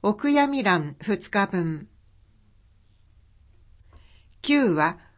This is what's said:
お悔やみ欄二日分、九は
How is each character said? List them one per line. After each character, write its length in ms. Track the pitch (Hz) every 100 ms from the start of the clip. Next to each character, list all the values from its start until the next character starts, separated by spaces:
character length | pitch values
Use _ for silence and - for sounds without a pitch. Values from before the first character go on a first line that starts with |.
お 80 | 202
悔 180 | 208 285
や 180 | 285 285
み 140 | 277
欄 340 | 202 175 147 139
二 280 | 214 180 -
日 180 | 202 196
分、 400 | 185 165 156 - _ _ _ _ _ _ _ _ _ _ _ _ _ _ _ _ _ - - - - - - _ _
九 320 | - 285 233
は 260 | 156 156 - -